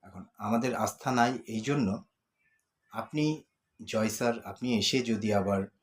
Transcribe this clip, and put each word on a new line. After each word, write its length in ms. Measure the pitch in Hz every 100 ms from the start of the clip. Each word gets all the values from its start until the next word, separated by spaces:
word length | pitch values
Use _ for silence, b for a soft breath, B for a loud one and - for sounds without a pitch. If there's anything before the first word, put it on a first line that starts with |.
এখন 220 | 95 92 95 _
আমাদের 360 | 107 117 123
আস্থা 360 | 113 107 - 135
নাই, 280 | 127 120 127 -
এই 140 | 110
জন্য 440 | 113 147 104 98 - _ _ _ _ _ _ _ _
আপনি, 520 | 113 - 151 151 156 - _ _ _
জয় 240 | 110 110 110
স্যার, 360 | 107 123 117
আপনি 340 | 101 92 123 113
এসে 220 | 98 135
যদি 340 | 117 107 107
আবার 280 | 101 98 98 98 _